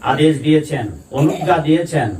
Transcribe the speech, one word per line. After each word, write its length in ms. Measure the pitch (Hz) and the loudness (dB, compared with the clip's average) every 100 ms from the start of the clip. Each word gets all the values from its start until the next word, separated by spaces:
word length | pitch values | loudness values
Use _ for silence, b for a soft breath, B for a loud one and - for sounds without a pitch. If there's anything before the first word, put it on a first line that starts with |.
আদেশ 400 | 127 135 156 143 | -2 2 2 2
দিয়েছেন, 460 | 139 156 147 139 107 - - | 2 0 0 -6 -6 -10 -10
অনুজ্ঞা 460 | 135 156 185 175 165 | 0 0 0 0 0
দিয়েছেন 540 | 151 160 170 151 107 | 2 0 0 -2 -2